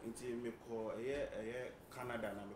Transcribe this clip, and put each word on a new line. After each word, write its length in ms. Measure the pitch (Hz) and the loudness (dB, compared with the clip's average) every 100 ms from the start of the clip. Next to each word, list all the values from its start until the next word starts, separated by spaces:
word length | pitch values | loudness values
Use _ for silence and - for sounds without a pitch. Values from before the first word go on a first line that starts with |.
| 117 | -2
Until 320 | 113 123 117 | 0 0 2
me 140 | 120 113 120 | 0 -2 -2
call, 240 | 113 110 104 | 0 2 2
eh, 240 | 127 143 - | 2 2 2
eh, 400 | 104 110 127 123 - - | 0 0 0 -2 -6 -8
Canada, 400 | 127 123 117 110 | -4 0 2 2
and 160 | 101 | 0
me 100 | 101 | -4